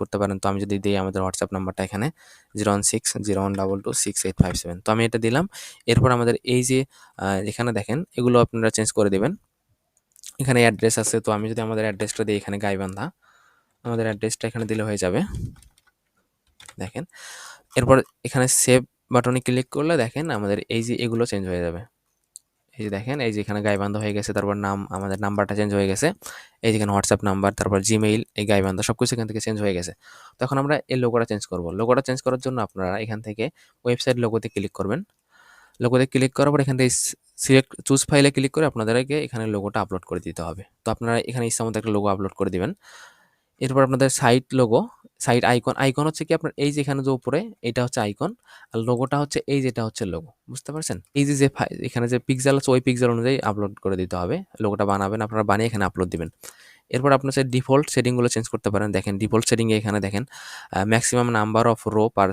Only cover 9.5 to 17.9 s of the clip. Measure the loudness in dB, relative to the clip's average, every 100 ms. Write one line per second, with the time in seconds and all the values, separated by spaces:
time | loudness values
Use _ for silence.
9.5 | _ _ _ _ _ _ _ -14 -4 2
10.5 | 4 4 4 2 2 0 0 0 -2 -2
11.5 | -4 -4 -2 -2 -2 -4 -4 -2 -2 -4
12.5 | -4 -2 -2 -4 -8 -10 -12 _ _ _
13.5 | _ _ _ -6 -2 -2 -2 -4 -4 -6
14.5 | -4 -4 -2 -2 -2 0 0 -2 -6 -10
15.5 | -12 -20 _ _ _ _ _ _ _ _
16.5 | _ -20 -12 -10 -10 -12 -16 -20 -18 -20
17.5 | -20 _ 0 4